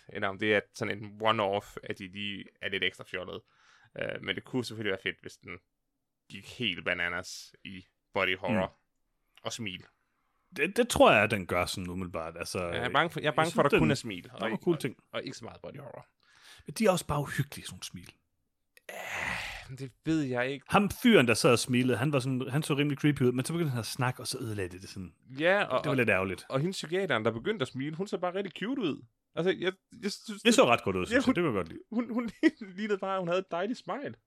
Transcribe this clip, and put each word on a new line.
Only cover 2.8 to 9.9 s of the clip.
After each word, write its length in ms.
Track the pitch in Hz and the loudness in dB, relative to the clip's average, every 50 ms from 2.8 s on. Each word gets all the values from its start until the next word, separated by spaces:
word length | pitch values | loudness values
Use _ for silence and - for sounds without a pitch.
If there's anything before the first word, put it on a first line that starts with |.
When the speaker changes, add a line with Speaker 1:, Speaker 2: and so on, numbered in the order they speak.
| 92 | -2
Speaker 1:
ekstra 200 | 87 - - - - | -2 -2 -6 -12 -10
fjollet. 340 | - 90 90 92 87 92 - _ _ _ _ _ _ _ _ _ _ - | -10 -10 -8 -8 -10 -12 -14 _ _ _ _ _ _ _ _ _ _ -6
Øh, 240 | - - - 110 - | -6 -6 -6 -6 -6
men 120 | 95 98 | -6 -6
det 80 | - - | -6 -6
kunne 220 | - - 127 113 | -6 -6 -4 -4
selvfølgelig 260 | - 110 110 110 104 | -4 -8 -6 -4 -4
være 80 | 95 - - | -4 -2 -4
fedt, 180 | 95 85 - | -6 -6 -6
hvis 160 | - - - - | -12 -18 -20 -18
den 140 | _ 98 90 92 - _ _ _ _ _ _ _ _ _ _ _ _ _ | _ -16 -16 -16 -18 _ _ _ _ _ _ _ _ _ _ _ _ _
gik 180 | - 98 95 - - - | -18 -16 -16 -16 -10 -4
helt 260 | 123 107 87 85 80 | -4 -4 -4 -2 -2
bananas 680 | 95 90 87 87 87 87 90 92 - - - - - - _ _ | -2 -2 0 -2 -2 -2 -4 -6 -8 -12 -14 -14 -18 -20 _ _
i 220 | 101 98 92 90 _ _ _ _ _ _ | -16 -16 -16 -18 _ _ _ _ _ _
body 240 | 98 95 92 92 92 | 0 0 0 0 -2
horror 300 | - 92 90 92 92 95 | 0 0 2 2 0 -2
Speaker 2:
Mm. 760 | - _ _ _ _ _ _ _ _ _ _ _ _ - - | -4 _ _ _ _ _ _ _ _ _ _ _ _ -12 -10
Speaker 1:
og 100 | 113 - | -10 -8
smil. 320 | - 113 101 90 92 - - | -6 -8 -8 -8 -10 -16 -20